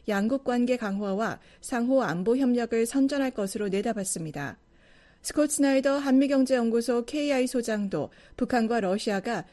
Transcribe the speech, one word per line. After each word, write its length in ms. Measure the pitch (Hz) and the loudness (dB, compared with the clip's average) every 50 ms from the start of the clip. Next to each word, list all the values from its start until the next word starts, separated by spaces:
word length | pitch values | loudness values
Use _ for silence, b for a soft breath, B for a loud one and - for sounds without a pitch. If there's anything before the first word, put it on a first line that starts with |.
| B - | B -2
양국 360 | 208 196 202 226 269 269 - | -2 0 0 0 -2 -2 -2
관계 340 | 247 240 240 247 240 254 240 | -2 0 0 2 0 0 -2
강화와 600 | 233 202 190 196 208 196 190 202 226 196 - - b b b b | -2 -4 -4 -4 -2 -2 -2 -2 -2 -4 -6 -8 b b b b
상호 420 | b - 262 233 233 247 269 269 | b -6 -4 -2 0 2 2 2
안보 360 | 233 160 160 175 185 220 240 269 | 2 2 -2 -2 0 0 2 2
협력을 480 | 269 247 240 240 233 226 233 226 226 | 2 2 2 2 0 0 0 0 0
선전할 460 | 233 - 277 269 277 294 277 269 254 | 0 2 2 2 2 2 0 -2 -2
것으로 360 | 254 - 202 196 - 208 208 202 | -2 -4 -4 -4 -4 -4 -4 -2
내다봤습니다. 880 | 180 196 202 233 220 214 190 - - 175 165 156 - 143 143 123 95 - _ b b b b b b b b b b b | -2 -2 -2 -2 -4 -4 -4 -6 -6 -6 -8 -8 -8 -8 -8 -10 -10 -14 _ b b b b b b b b b b b
스콧 300 | b - - 302 302 294 | b -4 2 2 2 2
스나이더 480 | - - 277 277 269 262 262 277 277 285 | 2 2 4 4 4 4 4 2 0 2
한미경제연구소 1040 | 277 277 262 262 285 269 285 269 262 254 262 247 233 226 220 233 233 - 240 240 233 | 2 4 4 4 4 4 4 2 4 4 2 2 2 2 0 0 0 0 0 -2 -2
케이아이 420 | - 294 302 294 285 277 254 254 | -2 -4 -2 0 0 0 0 0
소장도 640 | 254 - 247 226 - 220 208 202 196 190 156 139 - B B B B B - | 0 -2 -2 -2 -2 -2 -2 -2 -2 -2 -4 -4 -6 B B B B B -6
북한과 420 | 254 196 - 240 226 220 240 233 | -2 0 2 2 2 2 0 0
러시아가 640 | 202 180 190 208 - 226 202 190 190 240 233 180 - b | 0 0 -2 -2 -2 -2 -2 -2 -2 -4 -6 -6 -8 b